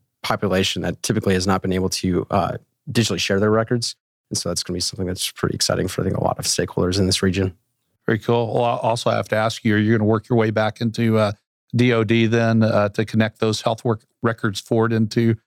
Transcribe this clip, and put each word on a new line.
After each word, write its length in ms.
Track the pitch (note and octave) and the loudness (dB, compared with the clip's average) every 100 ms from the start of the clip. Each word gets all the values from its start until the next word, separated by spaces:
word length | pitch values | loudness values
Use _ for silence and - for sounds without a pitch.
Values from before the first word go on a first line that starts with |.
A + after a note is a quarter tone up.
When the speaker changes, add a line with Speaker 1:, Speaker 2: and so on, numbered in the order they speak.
| _ _ | _ _
Speaker 1:
population 600 | - A2 G2+ F#2 F#2+ F#2 | -4 -2 0 0 0 -2
that 200 | F2 - | -6 -6
typically 320 | - G#2+ G2 | -2 -2 0
has 120 | F#2 F#2 | 0 0
not 140 | F#2 | 0
been 100 | F#2+ | 0
able 180 | F#2 F#2 | -2 -2
to, 360 | - F#2+ F2 - | -2 -2 -2 0
uh, 260 | G2 E2+ - _ _ - | -2 -2 -6 _ _ -6
digitally 280 | - A2 F#2 | -2 0 0
share 180 | - G2 | 0 0
their 100 | G#2+ | 2
records. 460 | A2 A2 B2 - - _ _ - | 2 0 -2 -4 -10 _ _ -10
And 80 | - | -6
so 100 | - | -6
that's 140 | E2+ | -6
gonna 140 | - F2+ | -6 -6
be 40 | |
something 260 | - - F2+ | -6 -6 -6
that's 240 | F2+ - | -6 -8
pretty 240 | - - | -4 -4
exciting 340 | - - F#2 F2 | -2 0 0 -2
for, 120 | - | -2
I 40 | |
think, 120 | F#2 - | -2 0
a 80 | |
lot 140 | - - | -2 -2
of 60 | - | -4
stakeholders 520 | - F2 - F2+ F#2+ | -2 -2 0 0 2
in 80 | F#2 | 0
this 160 | F#2+ | 2
region. 320 | G2 F#2+ F#2 - _ _ _ _ - | 0 0 -2 -4 _ _ _ _ -4
Speaker 2:
Very 120 | G#2+ | -2
cool. 340 | - A#2 A2 | 0 0 0
Well, 100 | B2+ | 0
I 120 | A#2+ A#2+ | 0 0
also 320 | A#2 A#2 A#2 | -2 0 0
have 180 | A2 G#2 | -2 0
to 80 | G#2+ | 0
ask 280 | A2+ - | -2 -2
you, 100 | A2 | 0
are 40 | G#2 | 2
you 140 | G#2+ | 2
gonna 120 | A2+ G#2+ | 2 2
work 200 | A2 - | 0 0
your 100 | A#2 | 0
way 120 | A2 | 2
back 300 | G#2+ G#2+ - | 0 -2 -2
into, 380 | A#2 A2+ A2+ A2 | -4 0 2 2
uh, 140 | G#2 G#2 _ _ _ A#2 | 0 -2 _ _ _ 2
D 160 | B2 | 4
O 120 | A2+ | 4
D 220 | G#2+ A#2 A2+ | 2 4 4
then, 360 | A#2 A2+ A2+ | 4 4 4
uh, 260 | A2 G#2 G#2 | 4 2 0
to 140 | - | 0
connect 360 | A2+ A2 A2 - | -2 2 0 0
those 200 | A2+ G#2 | -2 0
health 220 | A#2 A2+ | -2 -2
work 200 | A#2+ A2 _ _ | -2 -4 _ _
records 380 | A#2 A2 A2+ G2 | -4 -2 -4 -6
forward 320 | - A#2 A2+ | -2 0 2
into, 420 | A2+ A2 A#2+ A2+ A2 | 0 0 2 2 0